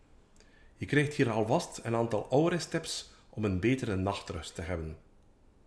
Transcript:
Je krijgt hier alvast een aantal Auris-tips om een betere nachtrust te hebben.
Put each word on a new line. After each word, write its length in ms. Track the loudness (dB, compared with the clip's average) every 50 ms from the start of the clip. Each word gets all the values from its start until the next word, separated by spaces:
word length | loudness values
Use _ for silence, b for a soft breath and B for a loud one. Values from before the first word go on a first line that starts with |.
| _ _ -20 -20 -20 b b b b b b b b b b b
Je 80 | -4
krijgt 280 | 2 4 4 4 4 4
hier 160 | 2 2 4
alvast 500 | 4 2 2 2 2 2 0 -2 -10 -8 -4
een 120 | -2 0
aantal 320 | 2 2 2 0 -2 0 2
Auris-tips 840 | 2 4 4 4 2 0 -2 -2 -4 -4 -4 -4 -8 -8 -8 b b b b b
om 160 | b -2 0
een 140 | 0 0 2
betere 360 | 2 2 2 2 0 -2 0
nachtrust 600 | 0 0 0 -2 -4 -6 -8 -10 -10 -10 -10 -10
te 60 | -8
hebben. 360 | -6 -4 -4 -4 -6 -8 -10 -12 -18 _ _ -20 _ _ _ _ _ -20 _ _ _